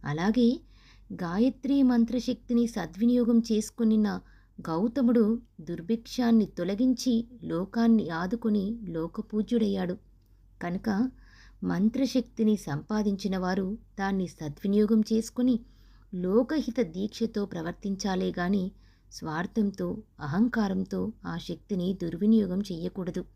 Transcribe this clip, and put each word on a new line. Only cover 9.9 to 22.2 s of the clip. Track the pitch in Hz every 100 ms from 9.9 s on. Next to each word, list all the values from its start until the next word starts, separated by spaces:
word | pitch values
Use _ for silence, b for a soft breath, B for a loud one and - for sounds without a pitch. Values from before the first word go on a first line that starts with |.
| 180 _ _ _ _ _ _
కనుక | 175 180 226 196 262 b b b b b
మంత్రశక్తిని | 185 170 208 262 262 262 240 - 220 208
సంపాదించిన | - 147 - 214 208 196 202 190
వారు | 180 190 185 214 - -
దాన్ని | 196 196 175
సద్వినియోగం | - 156 143 202 202 214 226
చేసుకుని | 214 220 220 - 247 233 b b b b b
లోకహిత | 185 180 208 240 311 247 226
దీక్షతో | 226 165 208 - 226 - 202
ప్రవర్తించాలే | 180 165 175 202 190 208 185 185 180
గాని | 175 202 185 b b b b
స్వార్థంతో, | - 156 156 190 - 202 190 175 214 - _
అహంకారంతో | - 160 240 233 202 190 190 190 185 226 175
ఆ | 170
శక్తిని | - 165 - 196 175
దుర్వినియోగం | 190 175 165